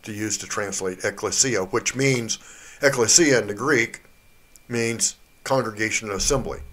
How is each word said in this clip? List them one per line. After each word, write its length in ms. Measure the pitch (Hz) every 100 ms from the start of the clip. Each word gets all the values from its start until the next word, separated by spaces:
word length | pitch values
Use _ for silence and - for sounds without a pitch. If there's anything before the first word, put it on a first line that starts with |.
to 100 | -
use 260 | 104 107 -
to 80 | 95
translate 600 | - 101 95 95 92 107
ecclesia, 580 | 98 104 95 135 107
which 320 | 95 117 - 123
means, 420 | 139 127 113 - - - - -
ecclesia 580 | 143 135 110 - 160 123
in 80 | 104
the 60 |
Greek 480 | 104 131 131 113 - - _ _ _ _ - -
means 480 | 117 117 113 - - _ _ -
congregation 640 | 135 113 104 110 - 110
and 80 | 95
assembly. 420 | - 139 95 67 -